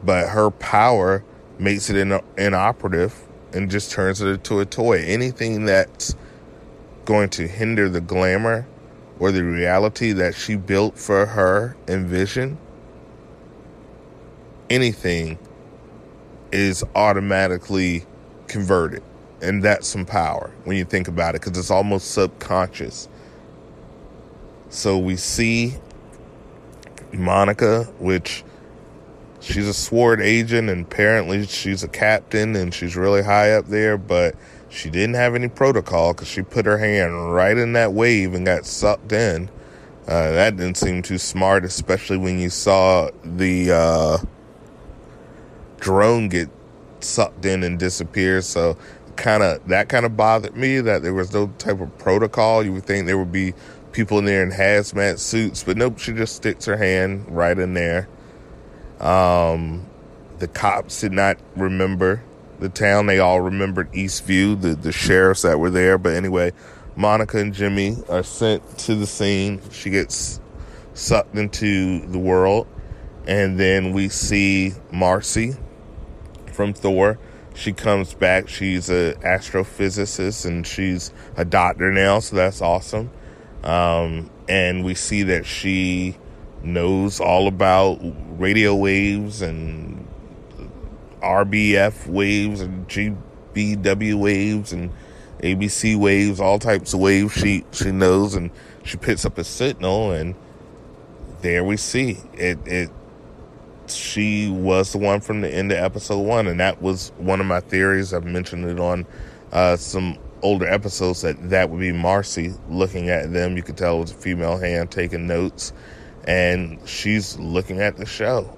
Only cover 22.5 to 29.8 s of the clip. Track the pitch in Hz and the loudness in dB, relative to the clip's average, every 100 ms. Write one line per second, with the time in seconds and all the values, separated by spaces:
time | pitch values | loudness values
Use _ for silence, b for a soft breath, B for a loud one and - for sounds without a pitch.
22.5 | 92 90 - 67 - - B B B B | -2 -2 -4 -12 -12 -18 B B B B
23.5 | - - - - - - - - - - | -20 -20 -20 -20 -20 -20 -20 -20 -20 -20
24.5 | - - - 107 98 92 92 - - 117 | -20 -18 -6 0 0 0 -2 -4 -2 0
25.5 | 117 117 131 - - - - - - - | 0 -2 -6 -14 -20 -20 -20 -20 -20 -20
26.5 | - - - - - - 98 90 95 101 | -20 -20 -20 -20 -20 -14 -4 0 4 4
27.5 | 104 117 113 117 - 90 92 - - - | 4 4 2 0 -6 0 0 -2 -12 -14
28.5 | B B B B - - - - - - | B B B B -20 -20 -20 -20 -20 -8
29.5 | 101 101 98 | -4 -2 -4